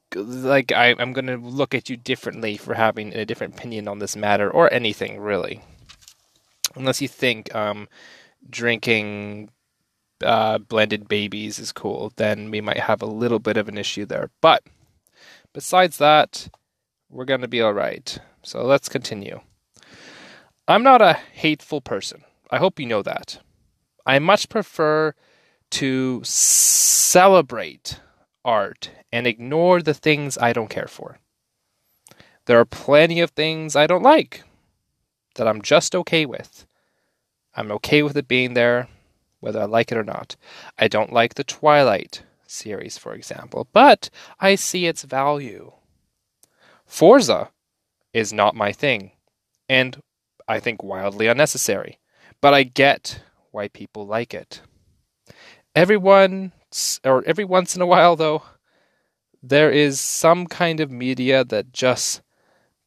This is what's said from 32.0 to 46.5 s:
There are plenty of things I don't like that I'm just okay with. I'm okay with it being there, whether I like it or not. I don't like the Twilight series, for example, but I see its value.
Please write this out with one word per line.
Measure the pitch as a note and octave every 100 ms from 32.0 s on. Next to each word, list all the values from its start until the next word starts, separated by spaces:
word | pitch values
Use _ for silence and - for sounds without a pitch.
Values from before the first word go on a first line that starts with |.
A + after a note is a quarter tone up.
| _ _ _ _ -
There | A#2
are | A#2+
plenty | - - D3 E3 E3+
of | E3+
things | - D#3 D#3+ D#3 C#3+
I | D#3
don't | F3+
like | B3 D#4 - - _ _ _ _ _ _ _ _ _ -
that | A2+
I'm | G#2+
just | - D3+ - F#3
okay | D#3+ D#3+ C#3+
with. | - - _ _ _ _ _ _ _ _ _ _ -
I'm | G#2+
okay | G#2+ - D3+
with | D3 C#3+
it | B2+
being | B2+ B2 B2
there, | A#2+ B2 B2 _ _ _ _ _
whether | A2+ A2
I | G#2
like | A2+ A#2
it | A#2
or |
not. | G#2 - - - _ - - -
I | A2
don't | G#2+ A2
like | A#2 A#2 -
the |
Twilight | - - D3+ D3 B2+ F#2+ - - _ _ _
series, | - A2 G2+ G#2+ -
for | -
example, | A2 - - - - -
but | G#3+ C#4 G#3 - - - -
I | G3 G3
see | - F#3+ E3+
its | D#3+
value. | C#3 C3 C#3 D3 B2 F#2+ - _ _ _ _ _ _ _ _